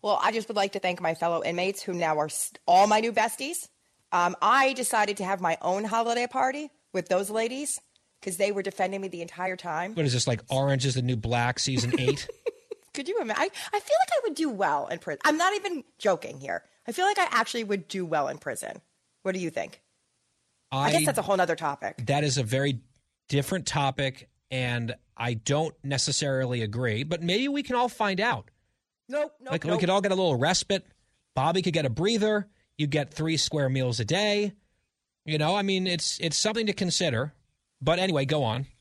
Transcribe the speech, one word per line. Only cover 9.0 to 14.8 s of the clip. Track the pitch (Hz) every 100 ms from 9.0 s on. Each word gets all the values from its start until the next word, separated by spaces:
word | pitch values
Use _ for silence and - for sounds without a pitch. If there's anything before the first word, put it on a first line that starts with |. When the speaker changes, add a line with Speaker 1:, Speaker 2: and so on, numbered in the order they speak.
Speaker 1:
me | 196
the | 175
entire | 170 - 185 185
time. | 180 156 180 220
Speaker 2:
What | 147
is |
this, | 123 123
like, | 117 -
Orange | 135 139 139 135
is | 127
the |
New | 123 123
Black | 117 120 120 123
season | - 131 117 -
eight? | 127 139 - - - -
Speaker 1:
<laughs> | _ - _
Could | - 277
you | 440
ima-, | 262
I, | 214
I | 339 - - 415
feel | - 622
like | 762
I | 640
would | 480 285
do | 311
well | 214 180 147